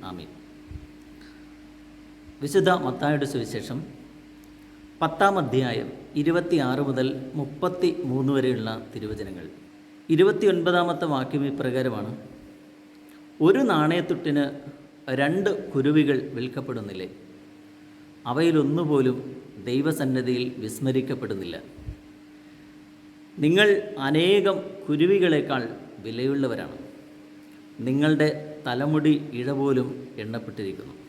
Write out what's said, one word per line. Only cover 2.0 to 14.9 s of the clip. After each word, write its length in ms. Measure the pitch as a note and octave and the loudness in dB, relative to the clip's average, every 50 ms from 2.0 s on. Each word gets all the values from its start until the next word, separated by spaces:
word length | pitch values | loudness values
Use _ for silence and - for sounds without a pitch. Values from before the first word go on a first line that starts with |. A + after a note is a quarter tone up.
| - - - - - - - - C3+ | -20 -20 -20 -20 -20 -20 -12 -10 -8
വിശുദ്ധ 260 | C#3+ E3+ F#3+ D#3+ F#3 F3+ E3+ C#3+ | 2 2 4 6 6 4 2 0
മത്തായിയുടെ 420 | B2+ B2+ - - D3 D3+ D3 C#3+ - | -4 -4 -2 0 0 2 0 0 -2
സുവിശേഷം 480 | - C3 A2+ G#2+ A2+ A2 - - B2 D3+ D#3 - - - - - - - - - - - - - - - - - - - - - - - | -4 -6 -6 -4 -6 -8 -8 -8 -8 -8 -10 -12 -16 -20 -20 -20 -20 -20 -20 -20 -20 -20 -20 -20 -20 -20 -20 -20 -20 -20 -20 -20 -4 -2
പത്താം 320 | E3 D#3 - - G3+ G3+ G3 F#3+ | -2 -2 2 2 2 4 4 2
അധ്യായം 480 | D3+ A#2+ A#2 C3 C3 B2 A#2 A2+ A#2 - - - - - - D3 | 0 2 0 0 0 0 -2 -4 -4 -6 -10 -14 -18 -8 -4 -2
ഇരുപത്തിയാറ് 640 | D3 E3+ E3 F3 E3+ F3 F3 D#3 C3+ B2+ C3 C3 C#3+ C#3 | 0 2 2 2 2 2 0 2 2 0 0 0 0 0
മുതൽ 180 | B2+ C3 B2+ C3 - - - - - D#3 | 0 0 0 0 -2 -6 -10 -8 -6 -6
മുപ്പത്തിമൂന്ന് 920 | C#3+ - - - F#3 F3+ F3+ - F#3 F3 - - F3 C3 B2+ C3+ C3 C3+ C#3 | -6 -6 -6 -4 -4 -4 0 0 0 0 0 -2 -4 -2 -2 0 0 2 2
വരെയുള്ള 320 | C3+ B2+ B2+ B2 A2 A2 A2 A2 A2 A2 - - | 2 2 2 0 -2 -4 -6 -8 -8 -12 -12 -12
തിരുവചനങ്ങൾ. 520 | G#2+ G#2+ G#2+ G#2+ G#2 G#2 F#2+ F#2+ F2+ D#2+ D#2 - - - - - - - - - - - - E3 | -10 -8 -8 -8 -8 -10 -10 -12 -14 -14 -16 -18 -20 -20 -20 -20 -20 -20 -20 -20 -20 -2 2 4
ഇരുപത്തിയൊൻപതാമത്തെ 920 | D#3 F#3+ G3+ - - G#3+ G3 F3+ F3 D#3+ F3+ F3 F3+ F3 F3 E3+ - F3 D#3+ D3 | 6 6 6 4 4 4 4 4 4 2 2 2 2 2 2 -2 -2 -2 -2 -2
വാക്യം 300 | C3 B2+ B2+ - C#3+ C#3+ C#3 | -2 -2 -2 -2 -2 -2 -2
ഇപ്രകാരമാണ്: 640 | C#3 - C#3 B2+ B2 C3 B2+ C3 A2+ G#2 G#2 G#2+ B2+ - - - - - - - - - - - - - - - - - - - - - - - - - D3+ | -2 -2 -4 -2 0 0 -2 -2 -2 -4 -6 -8 -10 -12 -14 -18 -20 -20 -20 -20 -20 -20 -20 -20 -20 -20 -20 -20 -20 -20 -20 -20 -20 -20 -20 -20 -4 2 4
"ഒരു 140 | E3+ G3+ C4 C#4 A3+ F3+ | 6 6 6 4 4 4
നാണയത്തുട്ടിന് 720 | D#3 D3+ D#3 E3 F3 E3+ F3 E3+ - - D#3+ C#3+ D3 C#3+ C#3 - - - - - - - - | 4 4 4 2 2 0 -2 -4 -4 -2 0 0 0 0 -2 -4 -12 -14 -16 -18 -18 -20 -20